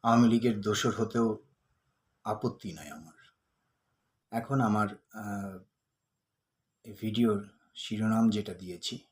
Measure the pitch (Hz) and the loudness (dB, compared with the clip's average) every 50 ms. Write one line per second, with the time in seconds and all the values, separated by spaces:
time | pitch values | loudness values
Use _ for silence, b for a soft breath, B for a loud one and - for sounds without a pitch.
0 | - 117 117 117 120 117 113 117 110 123 110 104 98 104 104 - - 120 101 - | 4 4 6 6 6 6 6 4 2 0 -2 0 -2 -2 -2 0 0 -2 0 -2
1 | 113 104 - 120 117 113 107 - - _ _ _ _ _ _ _ _ _ _ _ | -4 -2 0 0 2 2 0 -4 -10 _ _ _ _ _ _ _ _ _ _ _
2 | _ _ _ _ _ 104 107 107 - 113 101 - - 101 82 78 - - - - | _ _ _ _ _ -6 -6 -4 -4 -6 -6 -6 -12 -12 -12 -12 -14 -16 -16 -16
3 | - - - _ - _ _ _ _ _ _ _ _ _ _ _ _ _ _ _ | -18 -20 -20 _ -20 _ _ _ _ _ _ _ _ _ _ _ _ _ _ _
4 | _ _ _ _ _ _ - 113 117 - 139 135 123 107 104 107 104 101 - - | _ _ _ _ _ _ -6 -6 -4 -2 0 2 2 4 4 2 2 0 -4 -10
5 | _ _ _ 107 110 104 101 101 98 98 95 90 92 _ _ _ _ _ _ _ | _ _ _ -12 -10 -8 -8 -8 -8 -10 -12 -14 -18 _ _ _ _ _ _ _
6 | _ _ _ _ _ _ _ _ _ _ _ _ _ _ _ _ _ 113 104 - | _ _ _ _ _ _ _ _ _ _ _ _ _ _ _ _ _ -20 -14 -6
7 | - 110 104 117 120 113 104 98 101 - _ _ _ _ _ - - - 113 104 | -4 -2 2 4 4 4 4 2 -2 -8 _ _ _ _ _ -16 -8 -6 -4 0
8 | 110 110 110 113 113 113 104 107 101 - 90 87 92 90 - - - - - - | 0 2 4 4 4 4 4 2 -2 -4 -10 -12 -12 -14 -14 -10 -10 -10 -10 -10
9 | - _ | -14 _